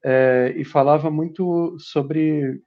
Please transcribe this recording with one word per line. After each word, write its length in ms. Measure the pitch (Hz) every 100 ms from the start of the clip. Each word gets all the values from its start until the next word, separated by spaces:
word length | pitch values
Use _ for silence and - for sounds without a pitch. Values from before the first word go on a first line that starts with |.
eh, 500 | 135 131 131 127 123 -
e 80 |
falava 460 | 139 147 135 151 160
muito 640 | 151 165 160 180 170 170 170
sobre 840 | - - 139 156 156 151 135 135